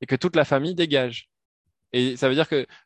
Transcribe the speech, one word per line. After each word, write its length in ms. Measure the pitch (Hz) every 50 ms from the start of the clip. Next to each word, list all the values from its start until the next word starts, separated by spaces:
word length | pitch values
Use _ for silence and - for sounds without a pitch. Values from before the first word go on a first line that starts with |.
et 60 | 131
que 100 | - 131
toute 200 | - - 180 -
la 80 | 160 143
famille 300 | - 143 135 147 175 180
dégage. 540 | 175 170 156 147 135 127 120 117 - - _ _ _ _ _ _ _ _ _ _ _ _ _
Et 240 | - 127 123 131 123
ça 120 | 123 139 131
veut 60 | 131
dire 140 | 156 156 -
que 180 | 156 135 120 - - - _